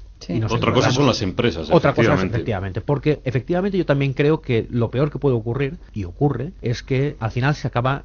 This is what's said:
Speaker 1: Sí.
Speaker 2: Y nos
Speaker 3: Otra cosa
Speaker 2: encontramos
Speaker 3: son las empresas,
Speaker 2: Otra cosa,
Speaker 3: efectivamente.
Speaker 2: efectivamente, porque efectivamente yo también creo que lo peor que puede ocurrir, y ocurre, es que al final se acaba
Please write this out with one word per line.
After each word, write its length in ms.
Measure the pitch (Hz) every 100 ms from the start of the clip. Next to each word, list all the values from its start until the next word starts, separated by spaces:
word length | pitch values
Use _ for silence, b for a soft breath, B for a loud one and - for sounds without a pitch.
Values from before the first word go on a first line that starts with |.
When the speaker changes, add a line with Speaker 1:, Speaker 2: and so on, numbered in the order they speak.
| - -
Speaker 1:
Sí. 140 | -
Speaker 2:
Y 60 | -
nos 120 | 110
Speaker 3:
Otra 180 | 113 110
cosa 180 | 117 113
Speaker 2:
encontramos 60 | 123
Speaker 3:
son 120 | 139
las 140 | -
empresas, 380 | 95 87 117 - 78
Speaker 2:
Otra 200 | 170 151
cosa, 80 | - 110
Speaker 3:
efectivamente. 220 | 95 95 113
Speaker 2:
efectivamente, 440 | - 98 95 90
porque 400 | - 143 151 143 131
efectivamente 500 | 131 - 175 202 190
yo 80 | 156
también 260 | 143 139
creo 260 | 127 147 156
que 280 | - 117 -
lo 220 | 120 110
peor 180 | 117 147
que 80 | 139
puede 180 | 143 120
ocurrir, 420 | 110 120 139 175 - 110
y 80 |
ocurre, 500 | 90 - 143 120 143 -
es 220 | 117 123
que 320 | - 131 147 -
al 120 | 113
final 240 | 123 135 147
se 120 | 127
acaba 360 | 123 123 139